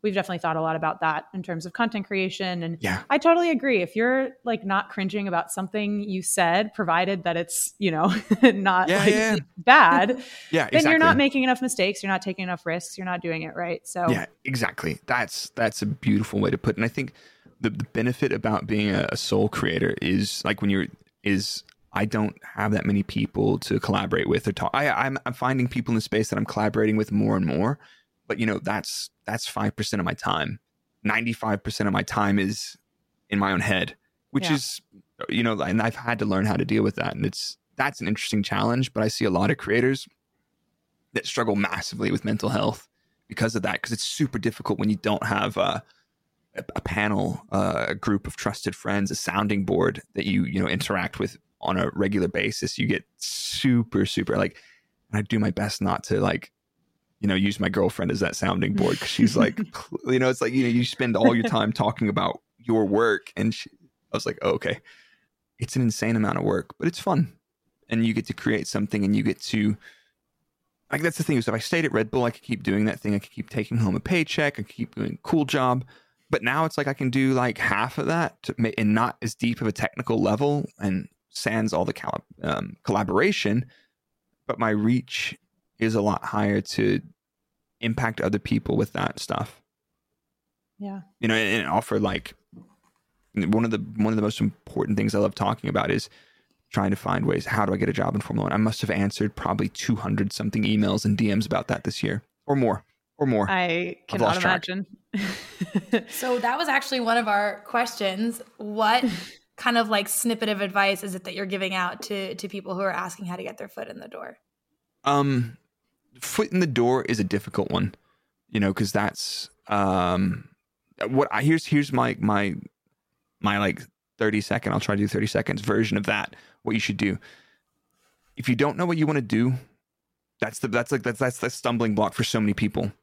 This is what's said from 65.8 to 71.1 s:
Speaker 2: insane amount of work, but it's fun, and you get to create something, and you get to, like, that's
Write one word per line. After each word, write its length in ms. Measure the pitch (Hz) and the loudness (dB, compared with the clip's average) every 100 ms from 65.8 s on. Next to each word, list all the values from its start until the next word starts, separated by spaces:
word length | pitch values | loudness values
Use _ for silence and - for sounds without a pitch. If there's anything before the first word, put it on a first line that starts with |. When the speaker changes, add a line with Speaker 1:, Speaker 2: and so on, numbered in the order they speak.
Speaker 2:
insane 320 | 120 - 110 | 0 0 0
amount 220 | 117 107 87 | 0 0 0
of 80 | |
work, 300 | 98 95 - - | 0 -2 -4 -4
but 80 | 165 | -4
it's 120 | 170 | -2
fun, 340 | - 160 156 - _ _ _ _ _ | 0 2 0 -4 _ _ _ _ _
and 160 | 113 113 | 0 2
you 60 | |
get 140 | 110 - | 0 -4
to 80 | |
create 320 | - - 110 - | -4 0 0 -2
something, 360 | 107 104 107 | -4 -2 0
and 140 | 98 107 | 2 2
you 60 | |
get 180 | 107 - | 2 -2
to, 340 | - 110 104 107 - - _ _ _ _ _ _ _ _ _ | -2 0 0 0 -6 -20 _ _ _ _ _ _ _ _ _
like, 80 | 139 | -2
that's 160 | 165 | -2